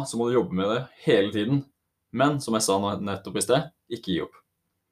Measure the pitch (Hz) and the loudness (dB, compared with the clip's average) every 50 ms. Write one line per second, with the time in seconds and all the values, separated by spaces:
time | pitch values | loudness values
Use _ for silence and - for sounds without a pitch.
0 | 139 - - 113 117 120 127 120 92 90 90 92 98 104 113 127 135 - _ - | 4 0 -4 -2 0 2 2 2 0 0 -2 -2 0 0 -2 -2 -4 -8 _ -4
1 | - 160 123 98 98 104 113 104 104 120 143 139 139 - _ _ _ _ _ _ | 2 4 4 4 4 2 0 -2 0 2 0 0 -2 -6 _ _ _ _ _ _
2 | _ _ - 120 135 147 147 135 - 117 113 107 - - 98 98 98 101 101 92 | _ _ 0 2 2 2 2 0 -2 -2 -2 0 2 2 2 0 0 -2 -4 -4
3 | 101 101 98 92 - 95 - 101 - - 123 151 160 156 _ _ _ - 117 - | -6 -6 -6 -8 -8 -8 -6 -2 0 2 2 2 0 -4 _ _ _ -12 -12 -8
4 | - 95 87 76 - - - _ _ _ _ _ _ _ _ _ _ _ | -4 -4 -2 -2 -4 -6 -10 _ _ _ _ _ _ _ _ _ _ _